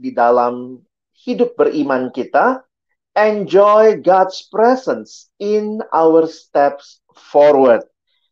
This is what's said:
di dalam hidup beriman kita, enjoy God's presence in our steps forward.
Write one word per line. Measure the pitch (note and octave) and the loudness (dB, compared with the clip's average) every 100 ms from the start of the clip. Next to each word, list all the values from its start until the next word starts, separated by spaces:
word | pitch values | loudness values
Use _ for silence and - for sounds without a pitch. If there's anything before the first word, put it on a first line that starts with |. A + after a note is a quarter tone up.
di | B2+ | -10
dalam | A#2+ A#2+ B2 A#2+ B2 B2+ B2+ _ _ _ | -2 0 0 -2 -6 -14 -20 _ _ _
hidup | _ B3+ B3 A#3+ | _ -10 -4 -4
beriman | - - D#3 C#3 B2+ B2+ | 0 -2 -2 -4 -4 -4
kita, | B2+ A2+ C#3 A3 C4 - _ _ _ _ | -8 -4 0 0 -2 -12 _ _ _ _
enjoy | G#3 G#3+ G#3+ E3 F#3 G#3 G#3+ A3 F3 | -2 -2 -2 0 2 4 4 2 2
God's | E3+ F#3 F#3 - - | 0 2 0 -4 -10
presence | F#3+ A#3 C4 - A2+ - - _ _ | -2 0 0 -4 -8 -10 -20 _ _
in | G#3 G#3+ G#3+ A3 - | -4 -4 -4 -10 -6
our | D#3+ E3 E3 | 0 2 2
steps | D#3+ - _ D3 C#3+ C#3 - _ _ | 0 -6 _ -2 -2 -2 -16 _ _
forward. | _ _ D3 D3 C#3 C3 A2 - _ _ _ _ | _ _ 2 4 4 4 2 -2 _ _ _ _